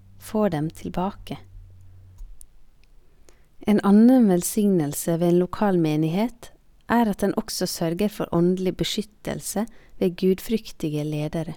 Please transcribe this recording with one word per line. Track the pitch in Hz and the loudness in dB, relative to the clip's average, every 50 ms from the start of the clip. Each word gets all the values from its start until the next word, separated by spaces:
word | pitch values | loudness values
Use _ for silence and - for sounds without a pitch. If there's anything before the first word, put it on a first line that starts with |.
| - - - - | -20 -20 -20 -20
få | - - - 214 214 196 170 | -18 -6 -2 0 0 0 0
dem | 147 151 160 | 0 -4 -4
tilbake.» | - - - - 170 180 185 202 - - - - 139 - - - - - - - - - - - - - - - - - - - - - - - _ - - - - - - - - - - - _ - - - - - - _ _ - - | -6 -8 -12 -8 -6 -4 -4 -4 -6 -10 -14 -14 -14 -14 -14 -20 -20 -20 -20 -20 -20 -20 -20 -20 -20 -20 -20 -20 -18 -18 -16 -16 -16 -18 -18 -20 _ -20 -20 -20 -20 -20 -20 -20 -20 -20 -20 -20 _ -20 -20 -20 -20 -20 -20 _ _ -10 0
En | - 208 208 | 2 2 4
annen | - 202 202 214 226 240 262 254 233 202 | 4 6 6 8 8 8 8 8 6 6
velsignelse | 180 175 175 - - 226 208 208 190 170 151 143 147 - - 180 170 | 4 2 0 -2 -2 0 2 2 4 2 2 0 -4 -6 -4 -2 -2
ved | 165 175 175 | 0 2 2
en | 175 175 | 4 2
lokal | 180 175 - - 220 202 190 175 | 2 0 -2 -2 0 2 2 2
menighet | 160 156 151 151 156 160 165 190 220 247 - - - - - _ _ _ _ _ _ - - | 2 2 2 0 0 0 0 0 -2 -2 -4 -10 -20 -20 -20 _ _ _ _ _ _ 0 2
er | 240 233 214 | 2 2 2
at | 190 - 208 | 0 0 -2
den | 196 - - | -2 -2 -2
også | - - - - 185 | -4 -6 -6 -4 -4
sørger | 175 - - 170 160 170 175 208 208 - | -4 -4 -4 -4 -4 -2 -2 -2 -4 -2
for | - 165 - - | -4 -8 -2 0
åndelig | 170 170 175 185 180 185 185 170 | 2 2 2 2 0 -2 -4 -2
beskyttelse | - 170 - - - 196 - _ _ - 147 143 147 - - - 196 220 226 - - - - - - 196 | -2 -4 -4 -4 -6 -8 -8 _ _ -8 -8 -8 -6 -8 -6 -4 -4 -6 -6 -8 -20 -20 -18 -6 -2 -2
ved | 185 175 - | -2 -2 0
gudfryktige | 190 190 190 185 - - 226 208 - - - - - 156 151 147 147 151 | 2 2 2 0 -2 -4 -4 -4 -4 -6 -14 -8 -6 -6 -4 -4 -4 -4
ledere. | 151 147 147 156 - 170 156 185 143 | -4 -4 -6 -4 -4 -6 -6 -6 -10